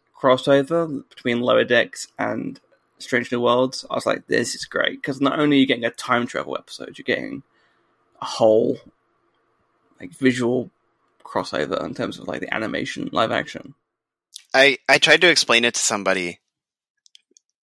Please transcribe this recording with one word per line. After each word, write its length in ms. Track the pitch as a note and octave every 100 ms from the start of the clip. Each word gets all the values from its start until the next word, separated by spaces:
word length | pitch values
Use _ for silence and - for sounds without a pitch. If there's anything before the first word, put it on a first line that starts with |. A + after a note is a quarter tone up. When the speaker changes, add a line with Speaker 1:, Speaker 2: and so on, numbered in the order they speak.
| _ _
Speaker 1:
crossover 880 | C3+ B2+ - C#3 C#3 E3+ E3 C3 -
between 320 | - B2+ A#2+
Lower 220 | A#2+ A#2
Decks 440 | A#2 A#2+ - - - -
and 400 | A2 A2+ - - _ _ _ _
Strange 320 | - A#2+ A#2
New 100 | B2
Worlds, 460 | A#2+ B2 C3 - -
I 60 |
was 100 | - -
like, 200 | - -
"This 280 | - A#2+ -
is 80 |
great," 360 | - - - C4+
'cause 180 | - C3+
not 180 | C3+ D#3
only 180 | D3+ C#3+
are 20 |
you 60 | C3
getting 180 | A#2+
a 60 | A#2
time 360 | - - A#2+ A#2+
travel 300 | - C#2+ -
episode, 400 | - - - -
you're 60 |
getting 400 | - A2 A1 C3+ - _ _ _ _ _ _ -
a 40 |
whole, 540 | - - A2+ A2 B2 A#2+ - _ _ _ _ _ _ _ _ _ _ _
like, 120 | - -
visual 540 | C3 B2 A#2+ B2+ A#2 _ _ _ _ _
crossover 600 | - - C#3 - D2 -
in 100 | -
terms 240 | - A#2+ -
of, 80 | -
like, 140 | -
the 120 | -
animation, 580 | - A2 - - - -
live 180 | - A2+
action. 440 | A#2 - - - - _ _ _ _ _ - _
Speaker 2:
I, 260 | C3 C#3 C3 -
I 100 | C#3+
tried 220 | - D#3+
to 80 | F3
explain 340 | D3+ - A#2
it 100 | A#2+
to 60 | -
somebody 600 | - G#2+ F#2+ F#2+ F2 E2+ _ _ _ _ _ _ _ _ _ _ _ _